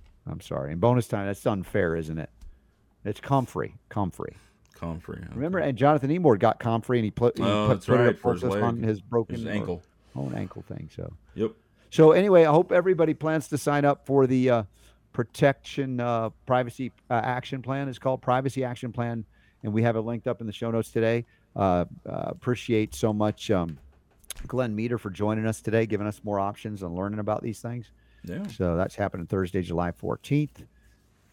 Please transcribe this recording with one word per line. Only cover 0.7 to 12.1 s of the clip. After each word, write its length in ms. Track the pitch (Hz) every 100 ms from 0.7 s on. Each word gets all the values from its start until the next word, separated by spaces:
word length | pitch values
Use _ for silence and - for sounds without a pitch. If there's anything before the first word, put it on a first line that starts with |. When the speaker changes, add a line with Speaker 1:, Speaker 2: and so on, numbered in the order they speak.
Speaker 1:
In 60 | 82
bonus 280 | 113 123 113
time, 180 | 107 98
that's 200 | 101 127
unfair, 500 | 101 87 107 87 82
isn't 220 | 78 80
it? 120 | - _ - - _ _ _ _
It's 160 | 101 107
comfrey, 540 | - 139 123 - 57 - _
comfrey. 480 | 104 92 - - - _ _ _
Speaker 2:
Comfrey, 440 | _ 85 82 - -
okay. 100 | -
Speaker 1:
Remember, 240 | - 151 190
and 180 | 151 117
Jonathan 320 | 139 151 135
Emord 300 | 170 160 104
got 180 | 113 -
comfrey, 400 | 120 113 - 123
and 60 |
he 60 | 107
put, 260 | - 120 -
he 60 |
Speaker 2:
Oh, 240 | 95 104 104
Speaker 1:
put, 60 |
Speaker 2:
that's 120 | 101 -
Speaker 1:
put 140 | 123
it 20 |
Speaker 2:
right, 60 | 123
Speaker 1:
up 40 | -
Speaker 2:
for 140 | 123
his 100 | 90
Speaker 1:
focus 120 | 123
Speaker 2:
leg, 80 | 101
Speaker 1:
on 180 | 113 117
his 180 | 113 104
broken 360 | - 117 113 120
Speaker 2:
his 80 | 113
Speaker 1:
or 40 |
Speaker 2:
ankle. 320 | 104 104 87 - _ _ -
Speaker 1:
own 180 | 67
ankle 280 | - 95 -
thing. 260 | - - 78
So 180 | - - - _
Speaker 2:
Yep. 180 | - 110 - _ _ _
Speaker 1:
So 220 | - 156